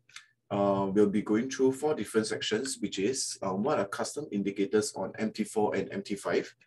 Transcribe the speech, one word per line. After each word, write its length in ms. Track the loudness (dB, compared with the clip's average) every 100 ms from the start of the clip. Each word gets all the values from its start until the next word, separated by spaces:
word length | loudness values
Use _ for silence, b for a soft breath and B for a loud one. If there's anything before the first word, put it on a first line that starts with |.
| _ B B _ -4
Uh, 360 | 2 2 2 4
we'll 160 | 6 6
be 140 | 4
going 260 | 2 2 2
through 220 | 2 2
four 240 | 2 0 -2
different 320 | 0 0 0
sections, 500 | -2 -2 -2 -2 -4
which 200 | -4 0
is, 400 | 0 0 -4 -4
um, 220 | -2 0
what 160 | 2 0
are 80 | 0
custom 400 | -4 -6 -6 -4
indicators 640 | -2 -2 0 2 2 0 -4
on 160 | -6 -4
M 140 | -4
T 120 | -2
four 320 | -2 0 0 0
and 160 | -4
M 120 | -6
T 100 | -6
five. 400 | -4 -2 -2 -2 -10